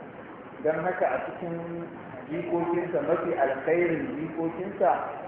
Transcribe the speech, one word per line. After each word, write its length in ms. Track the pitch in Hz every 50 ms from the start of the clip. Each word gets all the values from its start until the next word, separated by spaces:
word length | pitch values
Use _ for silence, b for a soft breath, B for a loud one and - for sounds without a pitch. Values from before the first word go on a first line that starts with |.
| - - - - - - - - - - -
don 220 | - - 151 160 160
haka 280 | 165 180 180 - 170
a 120 | - - 131
cikin 640 | - - - - 180 170 170 170 170 170 170 170 170 165 - - - - - - -
jikokinsa, 800 | 143 156 175 165 165 170 170 165 170 170 170 170 165 - 147 131
mafi 320 | - 170 175 - 175 156
alkhairin 720 | 143 139 135 131 135 - 156 160 175 175 165 160 147 135 127 131
jikokinsa, 800 | 143 160 165 - - 165 165 - - 185 202 196 - 202 170 143 - - - - - -